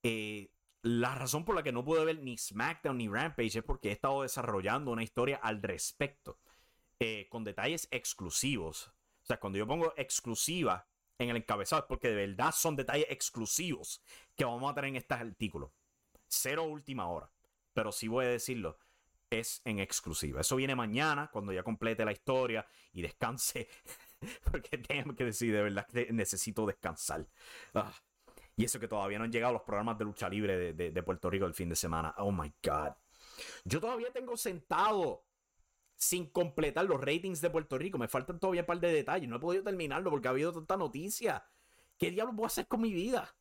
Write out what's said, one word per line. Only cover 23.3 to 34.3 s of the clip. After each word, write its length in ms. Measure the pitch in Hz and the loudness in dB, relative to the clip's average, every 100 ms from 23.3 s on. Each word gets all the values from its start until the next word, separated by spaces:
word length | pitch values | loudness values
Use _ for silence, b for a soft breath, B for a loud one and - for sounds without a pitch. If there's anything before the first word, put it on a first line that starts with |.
| 135 - 131 - B B B B B | 0 -2 -2 -8 B B B B B
<laughs> 240 | 202 - - | -14 -2 -2
porque 280 | - - 131 | -2 -4 -6
tengo 360 | 120 143 135 120 | -2 -2 -2 0
que 80 | |
decir, 280 | 123 104 120 | 0 2 4
de 100 | 104 | 6
verdad 240 | 104 98 - | 4 2 0
que 240 | 123 110 | 0 2
necesito 520 | 113 101 95 - 107 107 | 2 2 0 -2 0 0
descansar. 600 | - - 87 - 80 73 B B B B | 0 -4 -4 -4 -4 -6 B B B B
Ah, 180 | 113 101 - _ _ B B B - | 0 0 -6 _ _ B B B 0
y 80 | |
eso 160 | 117 123 | 0 0
que 80 | 113 | -2
todavía 300 | 107 98 104 | 0 0 0
no 60 | |
han 60 | 117 | 0
llegado 220 | 117 120 | 2 2
los 100 | 117 | 2
programas 340 | - 104 113 107 | 0 0 0 0
de 60 | |
lucha 240 | 107 101 90 | -2 -2 -2
libre 280 | 101 104 92 | 2 2 2
de, 160 | 87 | 0
de, 180 | 80 87 | 0 -2
de 120 | 82 | 0
Puerto 260 | 87 90 90 | 0 -2 0
Rico 160 | 95 95 | 2 0
el 80 | |
fin 140 | - 87 | 0 -2
de 80 | 82 | 0
semana. 360 | 87 82 80 - | 0 0 -2 0
Oh 140 | 101 | 0
my 200 | 92 73 - | 0 -2 -2
God. 320 | 78 73 73 - _ B B B B B | 0 2 0 -6 _ B B B B B
Yo 160 | - 151 | -4 -2
todavía 320 | 220 247 240 | 0 -2 -2
tengo 240 | 254 247 | -4 -4